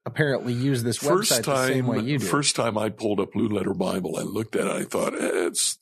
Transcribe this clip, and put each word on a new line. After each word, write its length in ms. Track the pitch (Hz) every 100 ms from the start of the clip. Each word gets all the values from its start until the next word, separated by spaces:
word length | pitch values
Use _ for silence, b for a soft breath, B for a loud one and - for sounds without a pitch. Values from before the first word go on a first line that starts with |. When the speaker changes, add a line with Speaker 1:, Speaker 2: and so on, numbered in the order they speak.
Speaker 1:
apparently 480 | 120 117 151 127 123
use 300 | 120 139 127
this 140 | 117 -
Speaker 2:
First 320 | 143 - -
Speaker 1:
website 120 | 123
the 220 | 151 135 131
same 160 | 131
Speaker 2:
time, 20 | 123
Speaker 1:
way 140 | 113
you 180 | 117 147
do. 80 | -
Speaker 2:
first 300 | 143 143 -
time 200 | 117 107
I 140 | 107
pulled 300 | 107 110 101
up 120 | 95
Blue 160 | 104 113
Letter 240 | 101 95
Bible, 420 | 90 92 95 82 90
I 40 |
looked 340 | - 104 113 -
at 100 | -
it, 60 |
I 100 | -
thought, 300 | - 92 -
"Eh, 320 | - - - 87
it's, 320 | - - -